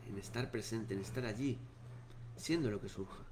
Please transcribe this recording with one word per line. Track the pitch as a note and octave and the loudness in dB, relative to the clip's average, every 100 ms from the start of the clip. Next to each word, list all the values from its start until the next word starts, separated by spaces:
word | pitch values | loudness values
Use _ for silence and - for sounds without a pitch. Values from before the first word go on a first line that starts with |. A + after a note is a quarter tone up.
| - | -6
en | G2 | -6
estar | - A#2 A#2+ | -2 0 2
presente, | A2+ - A2+ G#2+ | 0 2 0 2
en | G2 | 0
estar | - B2+ A#2+ | 0 0 0
allí, | G#2+ C#3 - - - - - - - - - | 2 2 2 -4 -10 -12 -10 -10 -10 -8 -4
siendo | - E3+ B2+ | 4 6 6
lo | G2+ | 4
que | F#2+ | 0
surja | F#2+ F#2+ - - | -4 -4 -4 -8